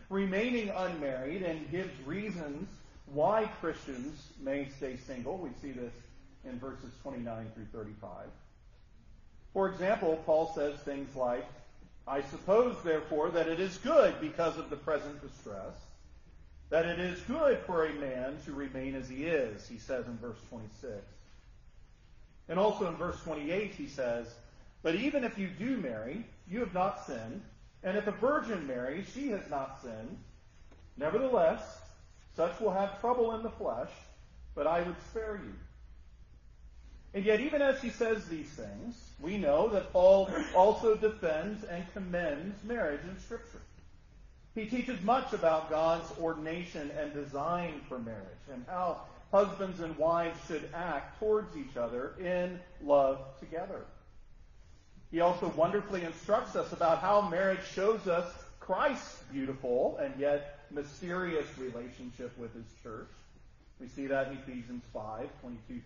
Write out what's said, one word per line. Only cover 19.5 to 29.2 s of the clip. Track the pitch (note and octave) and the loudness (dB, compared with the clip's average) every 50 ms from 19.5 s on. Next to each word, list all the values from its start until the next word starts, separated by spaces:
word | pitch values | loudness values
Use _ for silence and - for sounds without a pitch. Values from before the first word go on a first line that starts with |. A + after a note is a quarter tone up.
| G#2 G2 - - | -4 -8 -12 -14
he | B2 G#2+ | -14 -12
says | - - C3 B2 A2+ | -8 -4 -4 -4 -4
in | A#2+ A#2 G#2+ | -6 -8 -8
verse | A#2 A#2+ A2 - - - | -8 -10 -10 -10 -14 -14
twenty-six. | B2+ A2+ G#2+ G#2 - - - B2 G#2+ G2 - - - - - - - - - - - - - - - - - - - - - - - - - - - - - - | -12 -12 -12 -12 -14 -14 -12 -10 -10 -10 -12 -14 -18 -20 -20 -20 -20 -20 -20 -20 -20 -20 -20 -20 -20 -20 -20 -20 -20 -20 -20 -20 -20 -20 -20 -20 -20 -16 -8 -2
And | E3 F#3 | 2 4
also | G#3 G#3+ G3+ - F#3+ E3+ | 4 4 4 2 0 -2
in | E3 | -2
verse | D3 E3+ E3+ D3 - - | -2 -4 -4 -4 -6 -6
twenty-eight, | E3 D#3 D3+ D3 D3+ F3 G3+ G#3+ F#3+ - | -4 -4 -2 -2 -2 0 0 -2 -2 -6
he | D#3+ C#3+ C#3 | -8 -10 -8
says, | - C3+ B2+ A#2+ A#2 A#2+ A#2 A2+ - - - - - - - - - - - | -4 -2 0 0 0 -2 -4 -8 -12 -18 -20 -20 -20 -20 -20 -20 -12 -4 0
"But | D#3+ E3+ | 0 2
even | G3 B3+ D4 D4 C#4 B3 | 2 2 2 2 2 0
if | A#3 - | 0 -2
you | G3+ F#3+ F3+ | -2 -4 -4
do | C#3 C#3+ G#3+ B3+ C4+ | -4 -4 -2 -2 0
marry, | A3+ E3+ B2+ A2+ G#2+ A2 B2 D#3+ A3+ A3+ - - - - | 0 -2 -2 -4 -4 -6 -6 -6 -6 -8 -10 -14 -18 -12
you | - F3+ A#3+ | -6 -4 -2
have | A#3+ F3+ E3+ | -2 0 2
not | F3+ F#3 G3 - - - | 2 2 2 0 -2 -6
sinned, | - C#3 A2+ A2 A2+ C#3+ G3+ G3 - - - - - - - - | -8 -6 -6 -6 -8 -8 -10 -12 -14 -18 -20 -20 -20 -14 -6 -4
and | F#3 F#3+ G#3 | -2 0 0
if | G3+ | 0
a | G#3 F#3+ | -2 -2
virgin | F3+ G#3+ C4+ D4 - A3+ A3+ G#3+ F3+ D3+ | 2 2 2 4 2 0 0 -4 -4 -4
marries, | C3+ B2+ A#2+ B2 C3+ D3 F#3 G3+ - - | -4 -4 -4 -4 -4 -4 -4 -6 -8 -6
she | B3 | -6